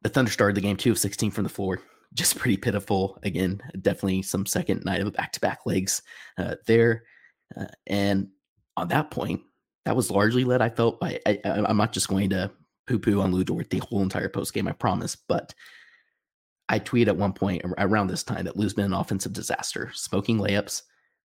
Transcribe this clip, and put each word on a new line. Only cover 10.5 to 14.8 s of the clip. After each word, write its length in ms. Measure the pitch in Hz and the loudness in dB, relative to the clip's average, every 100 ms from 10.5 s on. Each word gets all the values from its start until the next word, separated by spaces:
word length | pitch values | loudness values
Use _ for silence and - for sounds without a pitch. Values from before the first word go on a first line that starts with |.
| 123 | 2
I 80 | 117 | 2
felt, 320 | - 117 - | 4 2 2
by, 180 | 175 - | -4 -2
I, 140 | - 101 | 0 0
I, 200 | 101 90 101 | 0 0 2
I'm 120 | 107 | 4
not 160 | 107 | 2
just 140 | 101 - | 0 0
going 200 | 98 98 | 0 2
to 200 | 95 98 - _ _ - | 0 -2 -8 _ _ -4
poo-poo 340 | 113 113 101 | 0 2 2
on 100 | 95 | 2
Lu 100 | 92 | 2
Dort 280 | 92 87 - | 0 -2 -2
the 80 | 95 | -4
whole 240 | - 101 | -2 -2
entire 260 | 95 98 95 | 0 -2 -4
postgame, 400 | - - - 92 | -4 -4 -4 -4
I 40 | |
promise, 440 | - | -2